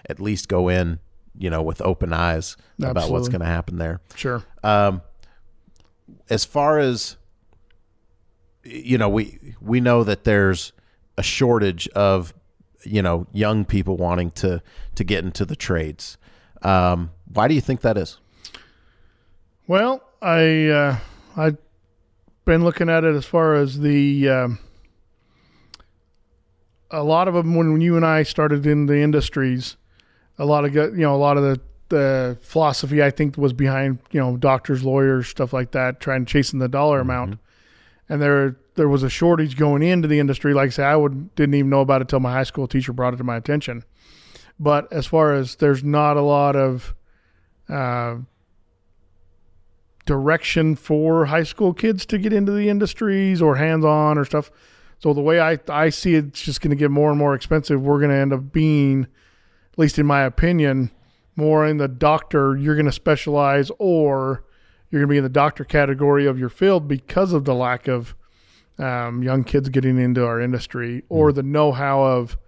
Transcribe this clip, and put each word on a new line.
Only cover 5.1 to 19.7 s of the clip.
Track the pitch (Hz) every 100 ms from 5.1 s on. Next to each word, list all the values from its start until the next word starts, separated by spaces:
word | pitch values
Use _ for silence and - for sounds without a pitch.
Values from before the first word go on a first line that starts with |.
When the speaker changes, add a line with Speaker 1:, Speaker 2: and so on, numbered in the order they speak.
| - - - - - _ _ _ _ _ - -
Speaker 1:
as | 110 -
far | 147 147 151
as, | 139 117 - - _ _ _ _ _ _ _ _ _ _ _ _ _ _
you | - 123 123 127
know, | 104
we, | 107 104 - - -
we | 104 123
know | 123 120
that | 107 101
there's | - 104 98 90 - _ _ _ _ -
a |
shortage | 95 - 127 117 101 85 -
of, | 101 101 95 85 - _ _ _ _
you | - 104
know, | 92 85 87
young | 104 107 110
people | 101 101 95 90
wanting | 87 87 87
to, | - 95 85 - - -
to | -
get | 98 95
into | 87 - 92
the | -
trades. | - 85 80 73 - - _ _ _ -
Um, | 95 95 90 87 82 - -
why | - 120
do |
you | 151
think | - 127
that | 113 104
is? | 85 - _ _ - - _ _ _ _ _ _ _ _ _ _
Speaker 2:
Well, | -